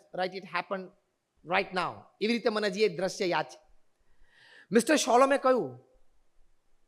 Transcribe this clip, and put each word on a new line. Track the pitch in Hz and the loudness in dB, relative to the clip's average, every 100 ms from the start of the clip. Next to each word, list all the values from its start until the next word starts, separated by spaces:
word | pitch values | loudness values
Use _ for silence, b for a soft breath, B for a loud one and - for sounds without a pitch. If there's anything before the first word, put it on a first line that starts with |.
| _ 175 | _ -6
right? | 185 | -6
It | 185 | -6
happened | 175 175 - 196 185 - _ _ _ _ 151 | -8 -6 -6 -8 -10 -20 _ _ _ _ -2
right | 165 196 | -2 -2
now. | 180 156 104 - - | -4 -4 -6 -18 -4
એવી | 214 | -2
રીતે | 233 240 | 0 0
મને | 214 208 | 0 -2
હજી | 190 | 0
એ | 214 165 | 0 0
દ્રશ્ય | 185 - 185 | -6 -4 -2
યાદ | 160 | -2
છે. | 156 - _ - _ _ _ b b b b b b | -4 -10 _ -20 _ _ _ b b b b b b
મિસ્ટર | 226 226 294 | 2 4 2
શોલોમે | 254 240 269 277 | 4 4 4 4
કહ્યું | 262 247 139 123 _ _ - _ _ _ - _ _ _ | 2 2 0 -8 _ _ -20 _ _ _ -20 _ _ _